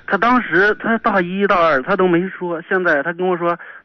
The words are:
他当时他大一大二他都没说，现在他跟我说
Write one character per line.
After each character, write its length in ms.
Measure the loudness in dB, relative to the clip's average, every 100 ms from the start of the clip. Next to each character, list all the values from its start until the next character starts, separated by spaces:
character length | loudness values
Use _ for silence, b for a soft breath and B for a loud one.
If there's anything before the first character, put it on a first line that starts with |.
| -4
他 100 | 0
当 220 | 2 2
时 340 | 2 2 2 0
他 180 | -2 -2
大 240 | 0 0
一 240 | -2 0 2
大 100 | 4
二 260 | 4 2
他 140 | 0 0
都 100 | 2
没 140 | 2 -2
说， 340 | -6 -8 -8 -4
现 160 | -2
在 180 | 0 0
他 100 | -2
跟 120 | -4 -2
我 100 | -2
说 220 | -2 -4 B B